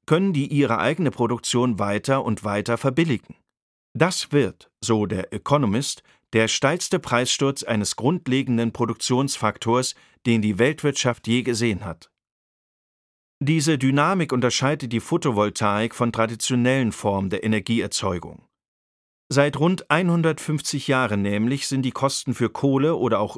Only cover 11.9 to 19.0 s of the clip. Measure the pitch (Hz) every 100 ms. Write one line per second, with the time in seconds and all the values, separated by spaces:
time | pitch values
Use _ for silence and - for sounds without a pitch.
11.9 | 82 - _ _ _ _ _ _ _ _
12.9 | _ _ _ _ _ 139 160 143 147 131
13.9 | 143 156 190 160 127 120 - 131 151 123
14.9 | 117 - 170 170 104 104 - 107 101 113
15.9 | - 120 113 110 113 - 127 123 135 117
16.9 | - 107 98 95 101 107 107 98 117 90
17.9 | - 98 87 80 - _ _ _ _ _
18.9 | _